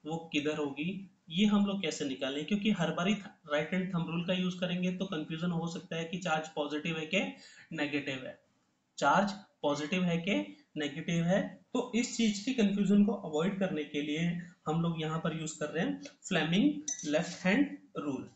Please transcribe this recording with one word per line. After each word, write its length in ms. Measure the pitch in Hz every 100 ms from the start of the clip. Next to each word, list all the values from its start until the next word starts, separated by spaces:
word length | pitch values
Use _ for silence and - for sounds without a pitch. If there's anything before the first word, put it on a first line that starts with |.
| 151
वो 120 | 165 -
किधर 240 | 151 147 151
होगी, 520 | 143 135 165 196 - _ -
ये 140 | 165 214
हम 200 | 208 202
लोग 160 | 196
कैसे 240 | 156 - 139
निकालें? 380 | 131 131 143 156
क्योंकि 260 | 202 208
हर 200 | 180 165
बारी 200 | 165 180 220 - - -
right 260 | 147 156
hand 200 | 185 185
thumb 160 | 170 160
rule 160 | 170 170
का 80 | 185
यूज़ 240 | 180 175
करेंगे 320 | 180 180 180
तो 120 | 180 190
confusion 440 | 160 151 156 175
हो 140 | 165 165
सकता 260 | - - 165
है 100 | 165
कि 120 | 180
charge 280 | 170 156 - -
positive 420 | 143 151 165 160
है 80 | 156
कि 140 | 185 262 - - - -
negative 520 | 160 143 139 139 131 127
है, 120 | - _ _ _ _ _ -
Charge 340 | 143 160 202 - - _
positive 420 | 147 143 151 185
है 140 | 175 170
कि 160 | 180 269 302 - _ 151
negative 460 | 143 147 156 170 170
है। 160 | 190 - - _
तो 180 | 254 - 220
इस 200 | 240 -
चीज 220 | 220 208
की 140 | - 262
confusion 480 | 202 202 185 202 208
को 80 | -
avoid 360 | 160 151 180 196
करने 240 | 185 151 147
के 160 | 147
लिए 220 | 151 151 170 170 - - -
हम 140 | 160
लोग 200 | 170 160
यहाँ 180 | 156 165
पर 200 | 165 160
यूज़ 200 | 151 -
कर 100 | 147
रहे 160 | 147 247
हैं 160 | 285 - -
Fleming 580 | - 175 156 180 285 294 - - 151
left 380 | 151 170 - 180
hand 320 | 233 285 - - 180
rule। 300 | 147 123 107